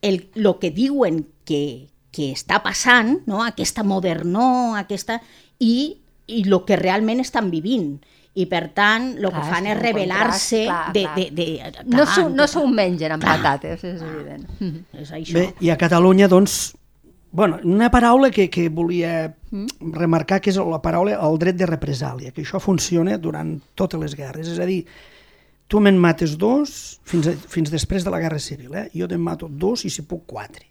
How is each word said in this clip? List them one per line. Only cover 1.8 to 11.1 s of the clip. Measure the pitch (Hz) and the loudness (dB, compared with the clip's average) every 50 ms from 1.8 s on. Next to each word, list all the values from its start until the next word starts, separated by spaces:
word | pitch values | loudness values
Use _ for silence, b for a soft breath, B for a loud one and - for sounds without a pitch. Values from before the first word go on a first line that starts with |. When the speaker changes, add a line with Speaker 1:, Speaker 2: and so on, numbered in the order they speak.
| 135 143 _ _ _ _ | -16 -20 _ _ _ _
Speaker 1:
que | - - 151 135 131 | -8 -6 -6 -4 -6
està | - - - 180 208 - | -8 -4 -2 -2 0 0
passant, | - 190 - - 247 247 247 220 220 269 370 - - | -2 -4 -2 4 6 6 6 6 2 0 -2 -2 -4
no? | 202 196 226 | -2 -2 -2
Aquesta | 233 220 - 190 175 - - 214 | -4 -4 -4 -6 -4 -4 -2 -2
modernor, | 202 196 190 185 185 170 - - 170 175 208 247 262 254 247 247 240 226 208 | 0 0 0 0 -2 -2 -2 -2 -2 0 2 2 4 4 2 0 -2 -2 -4
aquesta, | 196 - 208 196 - - 226 233 b b b b b b b _ | -6 -6 -8 -8 -6 -6 -8 -8 b b b b b b b _
i, | 254 226 233 247 285 302 381 - _ _ _ _ _ | 2 2 2 2 0 -4 -6 -12 _ _ _ _ _
i | - 220 233 196 | -8 -4 -2 2
lo | 190 202 180 - | 2 2 2 2
que | - 214 | 2 0
realment | 175 - 185 185 202 220 220 226 247 | 2 2 0 0 2 0 0 0 0
estan | 262 - - 240 220 190 | -2 -2 -2 -2 -2 0
vivint. | 170 160 156 196 254 247 180 147 143 143 b b b b b b b | -2 -2 -2 -2 -2 0 -2 -4 -6 -10 b b b b b b b
I, | 190 180 - | -4 -2 0
per | 185 175 170 156 147 | -2 -4 -4 -4 0
tant, | - 202 208 220 226 247 262 247 - | 2 4 4 4 2 0 -4 -6 -4
lo | 202 208 | -4 -4
que | 180 156 147 | -2 -2 -4
Speaker 2:
Clar, | 151 | -2
Speaker 1:
fan | 175 170 190 202 | -2 -2 -2 -2
Speaker 2:
és | 214 | -2
Speaker 1:
és | 208 | 0
Speaker 2:
un | 214 | 0
Speaker 1:
rebel·lar-se | 233 214 208 190 180 185 190 220 233 180 190 - - 226 220 220 | 0 0 0 -2 -2 0 0 0 0 0 -2 -2 0 0 0 0
Speaker 2:
contrast, | 233 180 170 160 156 | 0 -2 -4 -4 -2
clar, | 170 | -2
Speaker 1:
de, | 202 196 | -2 -2
Speaker 2:
clar. | 156 | 0